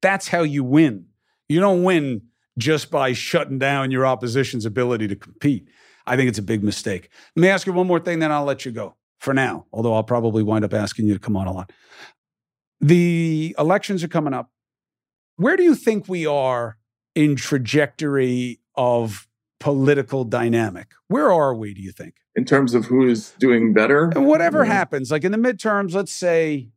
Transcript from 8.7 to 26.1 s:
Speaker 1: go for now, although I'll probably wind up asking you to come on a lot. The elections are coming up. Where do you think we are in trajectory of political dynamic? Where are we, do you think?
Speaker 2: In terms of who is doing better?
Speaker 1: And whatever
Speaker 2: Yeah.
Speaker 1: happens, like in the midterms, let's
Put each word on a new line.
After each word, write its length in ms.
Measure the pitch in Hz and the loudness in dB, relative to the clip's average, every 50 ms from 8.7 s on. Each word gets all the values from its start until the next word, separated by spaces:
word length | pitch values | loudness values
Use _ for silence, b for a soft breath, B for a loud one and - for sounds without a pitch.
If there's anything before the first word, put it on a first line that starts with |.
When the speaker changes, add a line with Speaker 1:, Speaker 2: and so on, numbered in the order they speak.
Speaker 1:
go 240 | 117 113 104 95 _ _ _ _ _ _ | -10 -10 -10 -12 _ _ _ _ _ _
for 140 | - - 135 | -4 0 0
now, 320 | 135 131 120 95 80 - _ - | 2 2 0 -2 -6 -12 _ -6
although 200 | 104 113 117 113 | -2 0 0 0
I'll 80 | 110 | 0
probably 420 | 113 - 123 120 113 117 107 110 107 | 0 0 -2 0 0 0 0 0 0
wind 200 | 104 110 110 104 | 2 0 0 0
up 100 | 98 95 | 0 -2
asking 340 | 110 104 101 - - 113 107 | -2 -4 -4 -4 -2 0 0
you 60 | 101 | 0
to 60 | 95 | 0
come 160 | - - 107 | -2 -4 -4
on 100 | 95 95 | -4 -2
a 60 | 92 | -4
lot. 220 | 92 - 95 - B B B B B B B B B B _ _ _ _ _ _ _ _ _ _ _ _ | -6 -8 -10 -14 B B B B B B B B B B _ _ _ _ _ _ _ _ _ _ _ _
The 720 | - 147 170 180 175 175 170 165 165 165 160 156 156 165 - - | 2 4 6 6 4 4 2 0 0 0 -2 -2 -4 -4 -4 -2
elections 420 | 147 156 185 202 - - 202 180 160 | 0 2 2 0 0 -2 -6 -4 -4
are 40 | 170 | -4
coming 260 | - 170 151 143 135 | -4 -2 -2 -2 -6
up. 160 | 123 123 _ _ _ _ _ _ _ _ _ _ _ _ _ _ _ _ _ _ | -6 -10 _ _ _ _ _ _ _ _ _ _ _ _ _ _ _ _ _ _
Where 220 | - 170 254 359 392 | -2 0 2 2 4
do 60 | 359 | 4
you 120 | 349 294 | 4 4
think 320 | 208 - - 220 208 - - | 4 2 -2 -2 -2 -4 -6
we 180 | 185 180 160 | -6 -4 -2
are 520 | 151 147 143 135 131 127 120 120 117 110 _ _ _ _ _ _ _ _ | -2 0 0 0 0 -2 -2 -4 -6 -10 _ _ _ _ _ _ _ _
in 200 | 170 151 151 143 | 2 2 2 2
trajectory 1300 | 127 - - - 139 127 107 - 151 147 - _ _ 156 147 139 139 131 127 123 123 123 123 120 - _ _ _ | 0 -2 -2 -2 -2 -2 0 2 2 2 0 _ _ -6 -2 0 0 0 0 0 -2 -4 -4 -8 -10 _ _ _
of 520 | - 127 123 123 120 117 110 104 - - _ _ _ _ _ _ _ | -2 0 2 2 0 0 -2 -6 -10 -16 _ _ _ _ _ _ _
political 640 | - 147 143 139 135 135 147 139 135 - - 135 127 | -4 -2 0 2 4 2 2 2 0 -4 -4 -4 -4
dynamic? 680 | 113 107 123 117 117 117 117 113 107 92 87 - _ _ _ _ _ | -2 -2 -2 0 0 2 0 0 -2 -4 -10 -16 _ _ _ _ _
Where 240 | 180 262 302 269 190 | -2 0 2 4 4
are 200 | 170 151 139 127 | 4 2 0 0
we, 200 | 113 110 104 101 | -4 -8 -12 -12
do 80 | 95 | -12
you 100 | 98 95 | -14 -16
think? 240 | - _ 87 85 - _ _ _ _ | -14 _ -18 -20 -20 _ _ _ _
Speaker 2:
In 100 | - 127 | -6 -2
terms 280 | - 147 139 139 123 120 | 2 2 2 2 4 2
of 120 | 120 107 | 0 0
who 200 | 110 123 131 131 | 2 2 2 4
is 280 | 127 120 110 107 - - _ | 4 2 0 -2 -10 -4 _
doing 340 | - 135 123 117 110 113 107 | 2 4 4 4 4 4 4
better? 320 | 104 107 117 139 147 156 170 165 | 4 4 4 4 2 2 2 2
Speaker 1:
And 100 | 285 277 | 2 4
whatever 380 | 277 302 311 339 339 311 311 269 | 4 4 4 4 2 2 2 2
Speaker 2:
Yeah. 80 | 220 | 2
Speaker 1:
happens, 400 | 220 196 180 - - 143 135 117 | 2 0 0 -2 -4 -6 -4 -2
like 140 | 151 156 143 | -4 -2 0
in 80 | 185 202 | 0 0
the 40 | 220 | 0
midterms, 560 | 233 254 247 185 - 220 208 202 202 190 160 | 0 0 -2 -2 -2 -2 -2 0 -2 -2 -2
let's 200 | 196 202 160 | -4 -4 -4